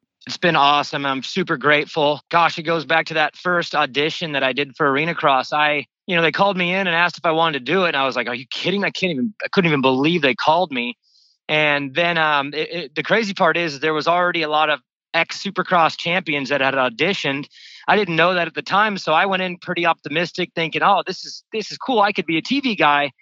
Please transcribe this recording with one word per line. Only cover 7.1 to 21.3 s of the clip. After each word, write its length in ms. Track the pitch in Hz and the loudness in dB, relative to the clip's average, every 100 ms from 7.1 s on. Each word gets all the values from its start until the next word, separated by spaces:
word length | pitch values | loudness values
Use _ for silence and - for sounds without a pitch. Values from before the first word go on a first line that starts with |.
| - | 0
if 80 | |
I 60 | 175 | 0
wanted 300 | 160 165 143 | 2 0 0
to 120 | 123 | -2
do 120 | 185 | 0
it. 60 | 175 | 0
And 60 | 147 | 0
I 80 | |
was 120 | 135 123 | 0 -2
like, 100 | 113 | -4
"Are 80 | |
you 120 | 120 135 | -6 -8
kidding? 320 | - 170 196 | -6 -4 -2
I 80 | 185 | -2
can't 220 | - 185 | -2 -4
even, 200 | 147 120 - | -2 -4 -4
I 20 | 92 | -2
couldn't 240 | - 175 | 0 2
even 100 | 147 | 2
believe 420 | 131 131 143 175 | 2 2 2 2
they 120 | 143 | 0
called 380 | 117 - 160 180 | 0 2 2 0
me." 260 | 131 120 120 _ _ _ _ - | -2 -6 -8 _ _ _ _ -4
And 460 | 156 151 143 139 | 0 2 0 -2
then, 240 | 135 175 170 | -2 0 0
um, 340 | 156 147 139 | 0 0 -2
it, 180 | 143 160 | -6 -6
it, 220 | 175 143 151 | -8 -8 -8
the 80 | |
crazy 300 | 139 202 220 | -2 0 0
part 220 | 196 175 160 | 0 2 2
is 220 | 170 139 | -2 -2
there 160 | 156 | -2
was 140 | 156 147 | 0 0
already 340 | 175 180 170 | 2 2 0
a 60 | 151 | 0
lot 200 | 151 151 | 0 0
of 120 | 143 - _ _ | -2 -6 _ _
ex 260 | 165 170 - | -2 -2 -4
Supercross 540 | 202 190 175 180 156 - | -6 -4 0 2 2 0
champions 520 | 175 175 160 147 127 | -2 -2 -2 -4 -2
that 120 | 143 | 0
had 140 | 135 | 0
auditioned. 720 | 135 127 113 160 196 147 139 143 - - - - | 0 -2 0 -2 0 -4 -4 -8 -16 -20 -10 0
I 80 | 190 | 0
didn't 200 | 196 160 | 2 2
know 180 | 170 | 2
that 120 | 180 165 | 2 -2
at 60 | |
the 80 | 147 | -6
time. 380 | 139 190 214 190 | -2 2 2 0
So 160 | - | 0
I 100 | 156 | 2
went 180 | 196 185 | 2 0
in 140 | 185 175 | -4 -6
pretty 300 | - 175 170 | -6 -2 0
optimistic 640 | 160 - 151 175 - 175 | -2 -2 -4 -2 -4 -6
thinking, 280 | - 165 151 | -4 -4 0
"Oh, 200 | 160 196 160 | 2 2 0
this 180 | 185 | -10
is, 180 | - | -12